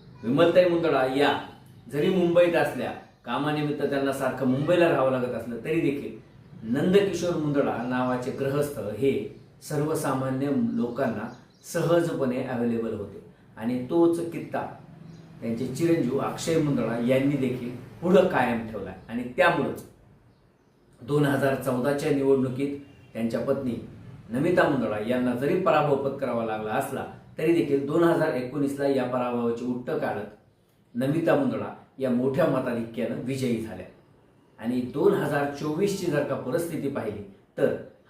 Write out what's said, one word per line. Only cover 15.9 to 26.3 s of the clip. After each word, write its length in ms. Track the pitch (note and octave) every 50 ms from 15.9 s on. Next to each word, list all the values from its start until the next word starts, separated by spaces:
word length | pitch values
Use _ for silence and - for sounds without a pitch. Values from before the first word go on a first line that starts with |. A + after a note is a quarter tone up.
| E3 - B2+ A#2 - -
अक्षय 420 | - - - - - E3+ E3 D#3+
मुंदडा 360 | D3+ C#3+ C3+ A#2 A2+ A2+ A#2 A#2+ A#2
यांनी 300 | B2 C3 C3+ C#3 C#3+ D3 B2+
देखील 380 | C3 A#2+ - - A#2+ A#2+ - - - - - -
पुढं 260 | E3+ F3+ F#3+ F#3 F#3 -
कायम 380 | D3 C3+ B2 A#2+ A#2 A2+ G2+ G#2+
ठेवला. 240 | A2 G2+ - - F#2 - - -
आणि 240 | A2+ B2 B2 B2 -
त्यामुळंच 480 | F3 F3 - - C#3 B2 A2 - - - - - - - - - - _ _ _ _ _ _ _ _ _ _ _ _ _ _ _ -
दोन 240 | A#2 B2 C#3+ D3 C#3+
हजार 300 | C#3 C#3 B2+ C#3 C3+ B2+
चौदाच्या 560 | B2 - C3 B2 B2 C3 C#3+ C#3 C#3+ D#3+ D3+
निवडणुकीत 680 | C#3+ C3+ C3+ C3+ C3+ C3 B2+ B2+ B2 B2+ C#3 C#3+ - - - - - - - -
त्यांच्या 280 | - A2+ A#2 A2+ - A#2
पत्नी 340 | - C#3 C3 - C3 B2 A2 - - - - - - - - - - -
नमिता 320 | A2+ C3 D3+ F3+ F3+ F3 D#3+ D3
मुंदडा 280 | C#3+ B2+ A2+ A2 G#2+ G#2 G#2+ A#2
यांना 260 | B2+ B2+ B2 B2 A#2+
जरी 260 | B2 C#3 D#3+ F#3+ F#3
पराभव 360 | - E3 D#3 D3+ D3 C#3+ C#3 C3+
पत्करावा 460 | C#3 C#3 - - C3 B2